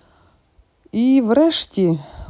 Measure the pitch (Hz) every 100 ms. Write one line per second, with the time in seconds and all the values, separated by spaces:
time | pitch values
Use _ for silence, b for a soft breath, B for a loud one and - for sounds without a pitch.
0 | b b b b _ _ _ _ _ 214
1 | 254 269 220 254 330 - - 202 175 156
2 | B B